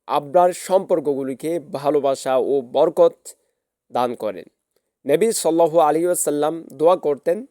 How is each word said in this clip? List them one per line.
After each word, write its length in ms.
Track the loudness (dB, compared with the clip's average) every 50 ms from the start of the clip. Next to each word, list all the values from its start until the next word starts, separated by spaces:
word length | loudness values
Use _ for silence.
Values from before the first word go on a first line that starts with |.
| _ -4
আপনার 460 | -4 -4 -2 0 2 4 4 4 2
সম্পর্কগুলিকে 1040 | -2 -4 0 0 0 0 0 -2 -2 0 -2 -4 -4 -4 -6 -8 -8 -6 -6 -6 -6
ভালোবাসা 760 | -8 -8 -10 -6 -2 0 0 0 2 0 -2 -2 -2 -2 0 0
ও 240 | 0 0 -2 -2
বরকত 540 | -2 -2 0 0 2 2 4 4 2 2 2 _ -20 -20 -20 _ _ _ _ _ _ _ _ _ _ _
দান 240 | -4 -2 -2 -2 -4
করেন। 300 | -6 -8 -8 -8 -10 -14 _ _ _ _ _ _ _ _ _ _ _ -4 0 0
নবী 180 | 2 2 2
সাল্লাল্লাহু 480 | 0 0 -2 0 2 2 2 2 4 4
আলাইহি 260 | 4 4 2 0 0
ওয়াসাল্লাম 580 | -2 -2 -2 -2 -4 -2 -2 -2 -4 -4 -6 -12
দোয়া 320 | -14 -6 0 2 2 2
করতেন, 500 | 2 0 -4 -4 -4 -2 -4 -4 -4 -6 -14